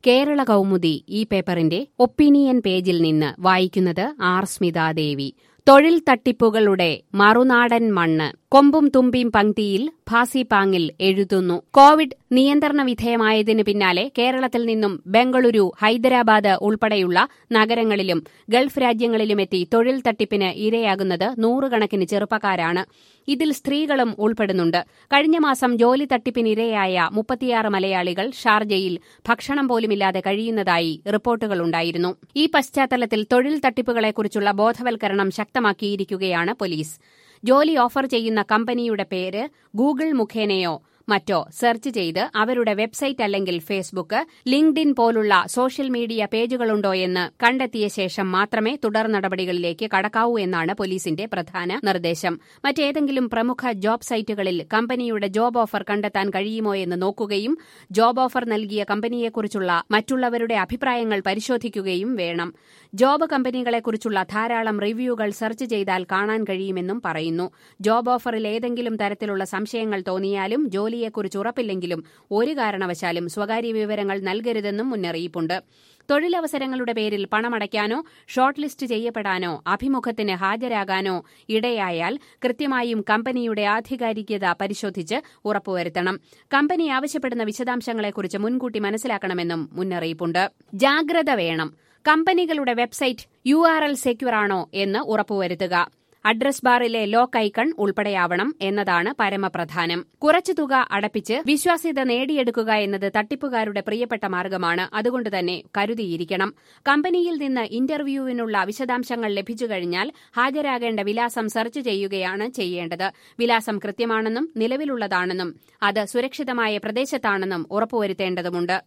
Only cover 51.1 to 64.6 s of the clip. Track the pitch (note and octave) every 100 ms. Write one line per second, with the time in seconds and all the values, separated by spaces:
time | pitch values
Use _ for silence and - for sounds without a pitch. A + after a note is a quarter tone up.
51.1 | D#3 A3 G3 D#3+ F#3 F3 F#3+ G3 F#3 E3+
52.1 | E3 F#3 E3 _ - C#4 C#4 C#4+ D4 C#4+
53.1 | C4+ A#3+ A#3 A#3+ B3 B3+ G#3 G3+ A#3 -
54.1 | A3+ A3 G#3 F#3 F3 D#3 G#3+ A#3 B3+ A#3+
55.1 | G#3+ G3+ G#3 A#3+ A#3+ A3 G3+ G3+ G#3 G#3
56.1 | G3+ G3 G#3 G#3 A3 G#3+ G3 F3+ F3+ F#3
57.1 | G3+ G#3 G3+ A3 D#4+ - - - F#3+ A3+
58.1 | B3 B3+ B3+ A#3+ G#3+ G#3 G#3 G3+ G#3 A#3
59.1 | A#3+ A3+ A3+ G#3 G#3 F#3 E3+ - G#3+ A3
60.1 | B3+ B3 A#3 A#3 A3 F#3 A#3+ C4 A#3+ A3+
61.1 | G3+ F#3+ G3+ G#3+ A#3+ A#3+ G3+ F#3+ F3+ A3
62.1 | A#3+ E3+ E3+ E3+ - _ - _ G3 C4
63.1 | D4 D#4+ C#4+ B3+ B3+ A#3+ A#3 A3+ A3 A3+
64.1 | G3 F#3 G#3 A3+ A#3